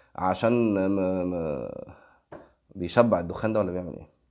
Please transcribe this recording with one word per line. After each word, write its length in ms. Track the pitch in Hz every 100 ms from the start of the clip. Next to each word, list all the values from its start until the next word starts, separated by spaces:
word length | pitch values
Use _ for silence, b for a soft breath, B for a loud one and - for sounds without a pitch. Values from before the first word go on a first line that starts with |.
| B -
عشان 580 | 92 95 113 120 113 98 95
ما، 360 | 98 92 92
ما 480 | 90 87 80 69 58 - - b b b _ - B B _ 101
بيشبع 440 | 87 120 120 90
الدخان 340 | 85 90 110
ده 60 | 107
ولا 120 | 95
بيعمل 220 | 90 90
إيه؟ 160 | - - _ _